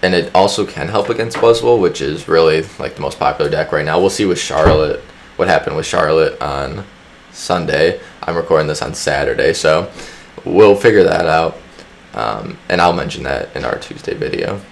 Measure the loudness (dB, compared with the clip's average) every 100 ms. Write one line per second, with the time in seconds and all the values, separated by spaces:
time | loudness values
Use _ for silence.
0 | 0 0 0 2 2 0 -6 -6 -4 -4
1 | -2 -2 -4 0 4 4 4 4 2 0
2 | -6 -6 0 4 4 2 -2 -8 -10 -6
3 | -8 -2 -2 0 -2 -2 -2 -2 0 2
4 | 0 2 -2 0 -2 2 2 4 0 -4
5 | -10 -20 -20 -4 0 0 0 -6 -4 0
6 | 2 2 2 -2 -6 -6 -6 -8 -14 -20
7 | -20 -20 -20 -16 -2 -2 0 2 2 0
8 | -10 -12 -6 -4 0 2 2 -4 -6 -6
9 | -4 -2 -2 0 0 2 2 2 0 -10
10 | -18 -20 -20 -14 -2 6 6 8 4 6
11 | 4 2 2 2 0 -4 -20 -20 -20 -20
12 | -16 -8 -6 -6 -10 -14 -4 2 2 2
13 | -4 -8 -6 -6 -6 -8 -6 -6 -8 -12
14 | -10 -6 -6 -4 -6 -6 -12